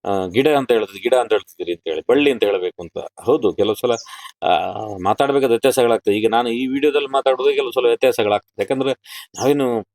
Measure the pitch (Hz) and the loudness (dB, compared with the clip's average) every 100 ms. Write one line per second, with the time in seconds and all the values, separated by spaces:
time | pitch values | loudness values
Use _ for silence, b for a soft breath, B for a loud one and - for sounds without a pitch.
0 | 98 98 92 101 143 143 127 117 104 98 | -2 -4 0 0 2 2 2 0 0 -6
1 | 113 127 113 107 - - 87 87 82 80 | 0 0 2 -2 -2 -12 -8 -8 -6 -6
2 | - 131 143 120 104 98 90 - 85 87 | 0 2 2 2 0 0 -4 -8 -12 -12
3 | - - 110 151 101 82 104 104 120 113 | -12 -6 0 2 0 0 -2 0 -2 -4
4 | B B B _ 87 82 92 101 110 98 | B B B _ 0 0 0 -8 -10 -4
5 | 92 110 139 139 131 143 135 127 120 113 | -2 0 0 2 2 2 2 2 2 2
6 | - 101 110 117 120 117 131 139 147 143 | 0 0 2 0 0 -4 -4 0 0 0
7 | 139 135 135 131 139 139 131 120 120 117 | -2 0 0 2 2 0 -2 0 0 2
8 | 131 117 104 104 _ - 101 135 135 127 | 2 2 0 0 _ -8 -4 0 -2 -4
9 | B B B - 127 147 127 117 101 | B B B -2 0 2 0 -2 -4